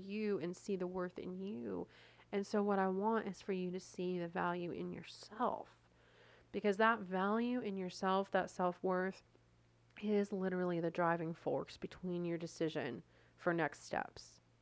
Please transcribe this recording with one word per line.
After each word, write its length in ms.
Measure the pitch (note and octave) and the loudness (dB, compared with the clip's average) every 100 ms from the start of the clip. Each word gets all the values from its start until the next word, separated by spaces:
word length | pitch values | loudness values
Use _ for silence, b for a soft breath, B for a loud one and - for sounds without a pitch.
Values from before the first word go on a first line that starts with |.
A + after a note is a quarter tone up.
you 360 | F#3+ G#3 G#3+ G3 | -4 -2 0 0
and 140 | E3 F3+ | 0 -4
see 180 | - G3 | -4 -2
the 100 | F3+ | -2
worth 320 | F#3 F3+ F3 | -2 -4 -4
in 200 | F#3 F#3 | -8 -6
you. 480 | F#3+ A3+ A#3 F3+ - b b b b | -6 -4 -4 -4 -6 b b b b
And 160 | G3+ G3+ | -4 0
so 160 | G#3+ | 2
what 160 | G3+ G3 | 4 4
I 100 | F#3+ | 4
want 380 | F#3+ G#3 A3+ - | 2 2 2 0
is 140 | F3+ | -6
for 140 | - | -4
you 160 | F#3+ F3+ | -2 -2
to 100 | F3+ | -4
see 380 | - - F3+ F3+ | -8 -4 -2 -2
the 100 | E3+ | -2
value 420 | F3+ F3 F3 F3 | 0 0 0 -2
in 220 | - F3+ | -4 -6
yourself, 760 | F3 E3+ - - G#3+ A#3+ - - - _ _ b b b b b | -8 -10 -14 -12 0 0 0 -6 -18 _ _ b b b b b
because 240 | G3+ G#3 G3 | 0 2 6
that 240 | A3 A3+ | 6 4
value 600 | F#3 F#3 G3 A3 A#3+ B3 | 0 0 2 2 2 0
in 180 | G#3 G3 | -2 -2
yourself, 520 | F#3 - F#3+ F#3+ G3 | -4 -2 2 2 4
that 180 | F#3+ F3+ | 2 0
self-worth, 720 | - F3+ F3 F#3 F#3 F#3 F#3+ - _ _ _ _ _ _ - | 0 0 2 0 2 0 -4 -12 _ _ _ _ _ _ -6
is 300 | G#3 G#3 G3+ | 2 2 2
literally 460 | G3+ F#3 F3+ F3+ F3 | 0 0 0 2 2
the 120 | E3+ | 2
driving 440 | E3 E3+ E3+ E3 | 4 4 4 0
force 420 | E3+ - C#3 - - | -4 0 0 -2 -8
between 480 | - - F#3 F3 | -10 -6 -4 -2
your 140 | F3 E3+ | 0 -2
decision 640 | E3+ - D#3+ D#3 C3 A#2 - b b b | -4 -2 0 0 -2 -4 -10 b b b
for 160 | - | 0
next 320 | E3+ D3+ - | 2 2 -2
steps. 560 | - - - - - - _ _ | -4 -2 -2 -6 -20 -20 _ _